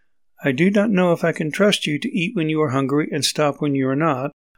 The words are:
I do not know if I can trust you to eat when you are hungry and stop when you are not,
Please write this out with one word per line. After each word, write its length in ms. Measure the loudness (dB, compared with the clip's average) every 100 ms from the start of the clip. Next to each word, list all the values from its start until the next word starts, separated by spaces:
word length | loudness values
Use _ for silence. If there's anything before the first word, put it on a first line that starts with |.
| _ _ _ _
I 80 | -2
do 180 | 2 2
not 220 | 2 2
know 200 | 2 2
if 120 | 2
I 80 | 0
can 200 | -2 -4
trust 360 | 0 2 2 -2
you 100 | -4
to 120 | -4
eat 260 | -2 -2 -2
when 140 | 0
you 120 | 0
are 80 | 0
hungry 400 | 0 0 0 0
and 140 | -2 -2
stop 360 | 0 -2 0
when 120 | -2
you 160 | 0 0
are 60 | 0
not, 360 | 0 -2 -6 -10 _